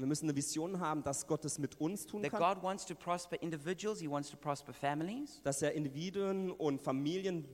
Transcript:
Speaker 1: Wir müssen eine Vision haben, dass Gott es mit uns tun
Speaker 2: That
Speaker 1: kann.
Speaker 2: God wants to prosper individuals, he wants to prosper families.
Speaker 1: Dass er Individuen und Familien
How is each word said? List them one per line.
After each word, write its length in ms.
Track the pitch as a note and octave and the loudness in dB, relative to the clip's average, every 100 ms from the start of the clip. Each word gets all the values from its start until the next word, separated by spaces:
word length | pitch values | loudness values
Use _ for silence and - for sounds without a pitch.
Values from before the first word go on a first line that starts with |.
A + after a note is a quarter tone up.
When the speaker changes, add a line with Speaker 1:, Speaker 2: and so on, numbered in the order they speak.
Speaker 1:
Wir 60 | C3 | 0
müssen 200 | D3+ D#3 | 2 2
eine 100 | C#3 | 2
Vision 440 | C#3 D#3 E3+ F#3 | 0 0 0 0
haben, 220 | E3 D3+ | 2 2
dass 240 | C#3+ C#3 - | 0 -2 0
Gott 180 | D3+ | 0
es 140 | D3 - | 0 -2
mit 220 | C#3 - | -2 0
uns 260 | D#3 G#3 - | -2 0 -4
tun 160 | G#3 | -4
Speaker 2:
That 100 | D3+ | -2
Speaker 1:
kann. 220 | G#3+ F#3 | 4 4
Speaker 2:
God 80 | F#3+ | 4
wants 220 | F#3 G3 - | 0 -2 -4
to 80 | |
prosper 420 | E3+ F3 F3 - E3+ | -6 -2 -2 -2 -4
individuals, 600 | E3+ D#3+ C#3+ E3+ G#3 G3+ | -2 -2 -2 -2 -2 -2
he 100 | D#3+ | -2
wants 200 | C#3+ C#3 | -2 -2
to 60 | - | -4
prosper 360 | D3+ C#3+ - | -2 -2 -4
families. 680 | A#2 C#3 D3 E3+ A#3+ D4 - | -2 0 2 0 -2 -6 -4
Speaker 1:
Dass 200 | C#3+ C#3 | -2 2
er 100 | D3 | 2
Individuen 800 | D3+ D3 C3+ F3+ F#3+ G3 G3 F#3 | 2 0 -2 -2 0 2 2 0
und 300 | - D#3 C3+ | 2 2 2
Familien 640 | - C3+ C#3+ F3+ F#3+ F3 C#3 | 2 2 2 0 0 -2 0